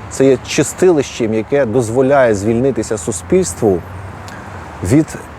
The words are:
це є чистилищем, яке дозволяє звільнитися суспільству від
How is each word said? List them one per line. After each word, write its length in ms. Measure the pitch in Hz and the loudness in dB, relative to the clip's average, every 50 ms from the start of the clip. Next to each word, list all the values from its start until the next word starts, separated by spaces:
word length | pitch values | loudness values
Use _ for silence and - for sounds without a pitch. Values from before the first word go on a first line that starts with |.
| - - | -14 -6
це 140 | - - 131 | -2 2 4
є 140 | 135 131 120 - | 4 4 4 0
чистилищем, 880 | - - - - - - - 180 185 170 147 123 - - - 120 107 110 | -2 -2 -2 -2 -2 0 2 4 4 4 4 0 -2 -4 -4 -2 -2 0
яке 320 | 110 104 - 139 143 135 | -2 -2 0 0 0 2
дозволяє 680 | 110 104 131 117 107 113 131 135 131 143 139 127 117 107 | 2 2 0 0 2 2 2 2 4 4 4 4 4 4
звільнитися 640 | 95 101 113 113 117 131 139 117 110 110 - 113 104 | 2 2 0 0 2 2 0 0 -2 -2 -4 -4 -4
суспільству 800 | - - 110 - - - 180 185 180 - - - 120 107 92 82 - - - - - - - - - - - - - - - - - - - - - | -4 -4 -6 -6 -2 0 2 2 2 0 -2 0 2 2 2 2 -2 -8 -12 -14 -14 -14 -14 -16 -16 -16 -16 -16 -16 -14 -14 -14 -14 -14 -12 -8 -2
від 220 | 87 113 156 151 - - - - - - | 2 2 2 2 2 -4 -14 -14 -16 -16